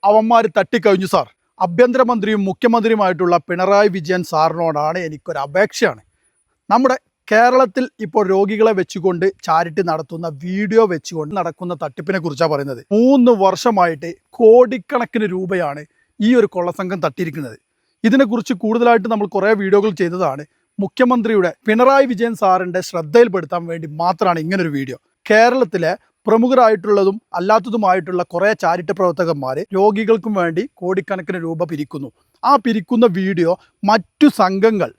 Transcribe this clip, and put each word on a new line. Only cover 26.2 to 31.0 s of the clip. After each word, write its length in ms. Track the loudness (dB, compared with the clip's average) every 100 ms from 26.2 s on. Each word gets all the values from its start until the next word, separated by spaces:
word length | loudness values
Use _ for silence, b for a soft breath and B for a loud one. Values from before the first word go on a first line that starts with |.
| 0
പ്രമുഖരായിട്ടുള്ളതും 880 | 2 4 4 4 2 0 2 2 -2 _ -8
അല്ലാത്തതുമായിട്ടുള്ള 840 | 0 0 0 -4 0 -2 -2 -6 -6
കുറേ 180 | -2 -2 0
ചാരിറ്റി 320 | -2 -4 -6 -2
പ്രവർത്തകന്മാര് 640 | -2 0 -4 -4 -4 -6 -6 0
രോഗികൾക്കും 580 | 2 2 0 0 0 -2
വേണ്ടി 220 | -2 -2 -8 _
കോടിക്കണക്കിന് 600 | -4 -4